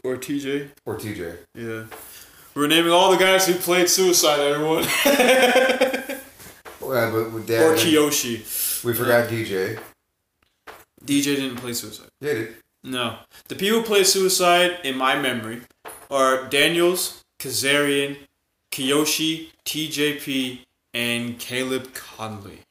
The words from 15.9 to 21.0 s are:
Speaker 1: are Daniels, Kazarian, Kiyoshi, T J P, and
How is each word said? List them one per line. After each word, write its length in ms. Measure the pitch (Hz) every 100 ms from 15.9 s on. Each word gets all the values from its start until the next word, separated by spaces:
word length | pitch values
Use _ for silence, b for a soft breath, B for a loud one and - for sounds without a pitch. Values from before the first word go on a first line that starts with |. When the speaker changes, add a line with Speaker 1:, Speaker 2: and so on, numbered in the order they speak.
| - -
Speaker 1:
are 360 | 139 131 131 120
Daniels, 760 | 143 151 170 175 180 - - _ -
Kazarian, 800 | 139 117 135 143 143 143 139 143 - _ _ _ -
Kiyoshi, 800 | - 131 143 151 - 160 160 160 _
T 260 | - 151 156
J 300 | 139 147 143
P, 440 | 143 135 127 123 _ _ _
and 460 | 120